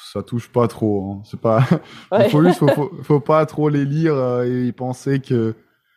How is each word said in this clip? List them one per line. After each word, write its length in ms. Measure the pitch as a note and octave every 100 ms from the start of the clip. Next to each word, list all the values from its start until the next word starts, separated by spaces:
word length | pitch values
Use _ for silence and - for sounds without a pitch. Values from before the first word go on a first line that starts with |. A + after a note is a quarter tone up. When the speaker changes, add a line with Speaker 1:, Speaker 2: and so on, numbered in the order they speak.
| -
Speaker 1:
ça 100 | G2+
touche 260 | F#2+ A#2+ -
pas 160 | B2 A#2
trop, 380 | - A2 G2+ F#2+
hein. 100 | G2+
C'est 160 | G#2+ -
pas, 220 | A#2 A2 B2+ D#3 -
<laughs> 240 | - -
Speaker 2:
Ouais. 160 | G3+ A#2
Speaker 1:
faut 140 | D3
juste, 140 | F3 E3+
faut, 100 | D3
faut, 220 | D3 C#3 D3
faut 180 | - D3
pas 260 | C#3 D#3 D3+
trop 220 | D3+ D3+
les 140 | C#3+ C#3
lire, 260 | D3+ D#3+
euh, 520 | C#3 B2+ B2 B2 B2+ B2
et 60 |
penser 480 | - B2+ B2 C#3 C#3
que, 340 | - B2 A2 A2 _ _ _